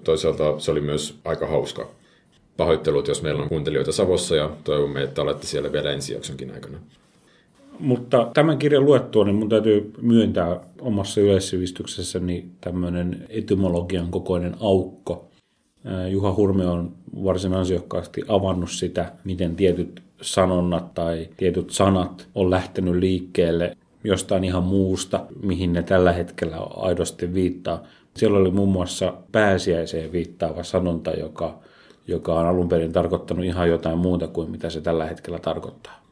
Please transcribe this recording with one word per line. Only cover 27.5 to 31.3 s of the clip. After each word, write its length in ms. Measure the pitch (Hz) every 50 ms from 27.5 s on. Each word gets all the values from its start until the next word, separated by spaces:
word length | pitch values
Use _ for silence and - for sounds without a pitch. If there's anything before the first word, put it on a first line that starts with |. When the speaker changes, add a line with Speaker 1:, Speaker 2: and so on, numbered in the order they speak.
| 90 90 - 87 85 82 - - - _ _ _ -
Speaker 2:
Siellä 200 | - 113 107 101
oli 140 | 98 95 92
muun 180 | 90 101 98 98
muassa 440 | 95 90 87 90 - - 95 90 - - - _
pääsiäiseen 800 | - 110 107 101 95 90 - 101 85 85 82 - - 82 80 78
viittaava 520 | 80 87 82 - - - 85 82 78 82 80
sanonta, 480 | - - 92 90 87 85 80 78 80
joka, 480 | 80 82 80 80